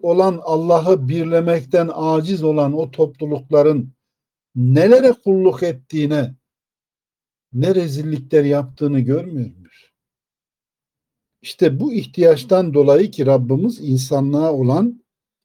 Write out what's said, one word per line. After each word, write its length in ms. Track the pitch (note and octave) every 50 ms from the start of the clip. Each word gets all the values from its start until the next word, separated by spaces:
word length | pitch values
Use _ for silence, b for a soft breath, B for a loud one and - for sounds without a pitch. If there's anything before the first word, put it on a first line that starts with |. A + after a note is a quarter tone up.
olan 380 | - E3+ F3 F3+ F#3 F#3+ F3+ E3
Allah'ı 680 | - D#3+ D#3+ D#3+ E3 E3+ E3+ D#3+ D#3+ F3+ F#3+ D#3+ C3 B2+
birlemekten 840 | D#3 E3+ E3 E3 E3 E3 E3+ E3+ E3+ E3 B2+ B2+ - F3 E3+ E3
aciz 500 | - - D#3 D#3+ D#3+ D#3 D#3 F3+ G3 F3
olan 300 | D#3 D#3 D3+ D3+ C#3+ C#3
o 180 | C#3+ D#3 D#3+ B2+
toplulukların 1000 | - - D#3+ D#3 - - D#3 D3 D3+ C3 C3 - D3+ D3 D3 D#3 D3+ C#3 B2+ C3 - _ _ _ _ _ _ _ _ _ _ _ -
nelere 560 | C3 B2 B2+ C3 D3+ E3+ G#3+ A#3+ C4 C4 B3+
kulluk 500 | A#3+ - _ G3+ F#3+ F#3+ F#3 F#3 - -
ettiğine, 720 | F3+ E3+ D3+ B2+ _ _ D#3 D#3 D3 C#3+ D3+ - B2 B2+ C3 - _ _ _ _ _ _ _ _ _ _ _ _ _ _ _ _ _ _ _ _ _ _
ne 220 | B2 B2 D3 F3+ F#3+
rezillikler 680 | F#3 E3+ D#3 C3+ D3 D3+ D#3 D3+ C3+ C3 - E3 D3+ C#3+
yaptığını 560 | C#3+ C#3+ C#3+ C#3 C3 - - D3+ C#3+ C#3+ C3+
görmüyor 560 | A#2+ A#2+ C#3 E3 E3+ F3+ E3 C3+ A#2 F#2+ E2+
muyuz? 360 | F2+ F2 _ _ _ _ _ _ _ _ _ _ _ _ _ _ _ _ _ _ _ _ _ _ _ _ _ _ _ _ _ _ _ _ _ _ _
İşte 380 | - - - - F3+ D#3 C3+ C3+
bu 120 | A#3 D4+
ihtiyaçtan 840 | A#3 G#3+ B2+ - - - E3+ E3 D#3 C3 - - F#3 F#3 F#3 E3+ C#3
dolayı 360 | D3 C#3+ C#3 C#3+ D#3+ G3+ G#3
ki 160 | - - C3+
Rabbimiz 540 | C3+ C#3 C3 B2 A#2 C3+ D3 F#3+ A#3+ A#3 -
insanlığa 720 | D3+ C#3+ C3 B2+ C3 - C#3+ C#3 C#3 C#3 C#3+ D3 D#3+ D#3+
olan 520 | D3+ C3+ B2+ B2 C3+ E3+ A3 A#3+ A#3+ - _ _ _ _ _ _ _ _ _